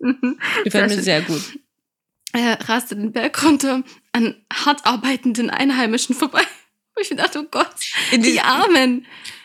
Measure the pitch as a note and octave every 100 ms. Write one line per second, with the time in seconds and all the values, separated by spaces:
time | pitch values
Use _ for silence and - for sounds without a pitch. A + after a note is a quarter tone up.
0 | B3 B3+ B3 D#4 - A4+ A3 G#3 G#3 G#3
1 | F#3 D#3 F3 D#3+ - - _ _ _ _
2 | _ _ - A#3+ A#3+ A3+ - A3+ B3 G#3
3 | G#3+ A3+ B3 - D#4 C#4+ C4+ C4 - -
4 | _ A#3+ A3+ - - - D4 C#4+ G#3+ B3
5 | B3+ B3+ B3 A3+ A#3 - C#4 C4 A3+ A#3+
6 | - B3+ C#4+ - - - _ _ _ -
7 | G4 D4 F#4+ D4 D4+ - - - - -
8 | - A3+ A#3 - - C#4 G4+ D#4+ B3+ B3
9 | - - - -